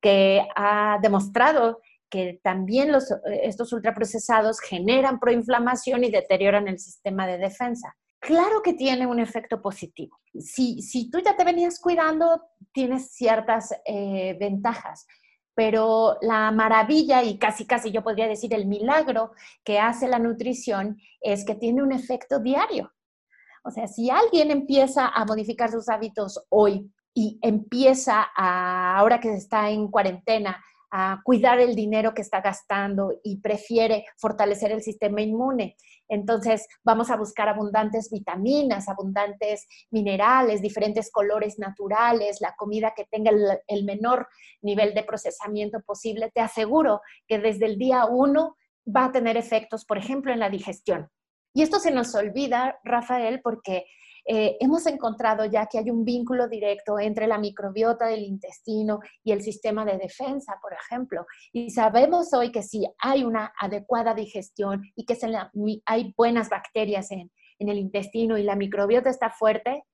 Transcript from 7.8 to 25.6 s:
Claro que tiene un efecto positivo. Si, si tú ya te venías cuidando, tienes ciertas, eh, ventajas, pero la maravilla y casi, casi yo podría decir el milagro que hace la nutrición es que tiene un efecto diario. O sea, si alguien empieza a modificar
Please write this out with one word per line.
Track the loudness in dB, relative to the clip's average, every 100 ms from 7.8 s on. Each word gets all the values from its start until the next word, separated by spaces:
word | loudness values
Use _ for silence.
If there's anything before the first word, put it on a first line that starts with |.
| -10 -20 _ _
Claro | 0 2 4 2
que | 0
tiene | 0 0 0 0
un | 0
efecto | -2 -4 -6 -6
positivo. | -6 -8 -14 -14 -16 _ _ -16
Si, | -14 -2 -2 -2
si | -6 -6 -4
tú | 0
ya | 0 2
te |
venías | 2 2 0 -2
cuidando, | 0 2 2 2 2 2 -2 _ -10
tienes | -4 -2 -2 -6
ciertas, | -2 2 2 2 -2 -2 -8
eh, | -6 -6 -4 -4 -4 -4
ventajas, | -4 -2 -2 -4 -10 -16 _ _ _ _ _ 0
pero | 2 2 4 4 4 2
la | 0 2 2
maravilla | 2 4 4 4 2 6 4
y | 4 0
casi, | -2 -2 -2
casi | -2 0
yo | -4
podría | -2 -2 -2
decir | -2 -4
el | -4 -2
milagro | -2 2 2 2 -2 -2 -8 -20 _
que | -2 2
hace | 2 0 0
la | 0
nutrición | 0 -2 -4 -4 -4 -4 -4 -8 _ _
es | -4 -4
que | -4 -4
tiene | 0 0
un | 0
efecto | -2 -4 -8 -4 -2
diario. | 0 0 0 -4 -8 _ _ _ _ _ _ -16
O | -14
sea, | -10 -10
si | -4 0
alguien | 4 4 4 4
empieza | 2 2 4 4 4 2
a | 0
modificar | -2 -2 -4 -2